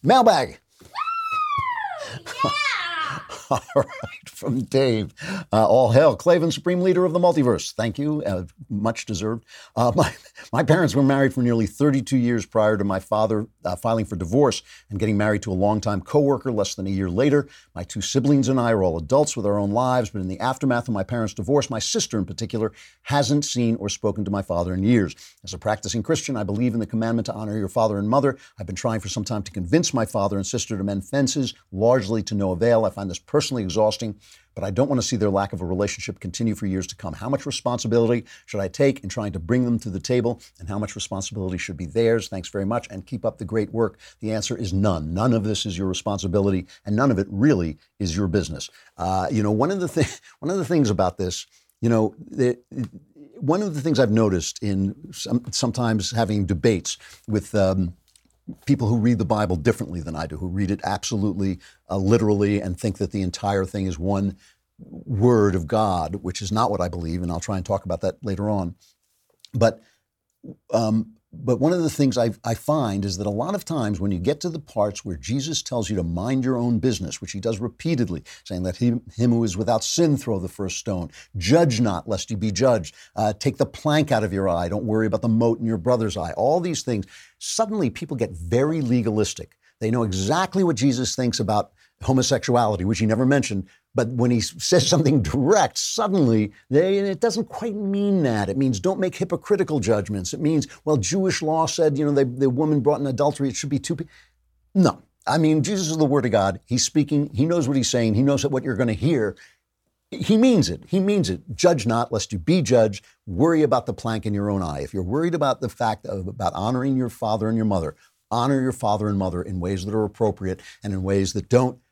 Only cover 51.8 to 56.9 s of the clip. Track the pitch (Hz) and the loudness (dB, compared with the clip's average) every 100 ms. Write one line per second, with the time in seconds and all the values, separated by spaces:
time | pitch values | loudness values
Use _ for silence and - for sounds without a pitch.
51.8 | 117 117 107 - 147 - 123 120 _ 131 | 0 2 0 -4 -14 -2 0 0 _ -10
52.8 | 117 - _ - 147 - 147 175 208 151 | -10 -10 _ -20 -20 -8 -2 0 0 -4
53.8 | 143 143 120 107 110 90 78 - 104 98 | -2 2 4 4 4 2 -2 -6 -4 0
54.8 | 98 - - - - 120 - - 123 120 | -2 -4 -16 -12 -2 -2 -2 -4 -2 0
55.8 | 117 110 92 117 104 104 95 90 123 98 | 0 0 -2 0 0 0 0 2 2 2
56.8 | - | -2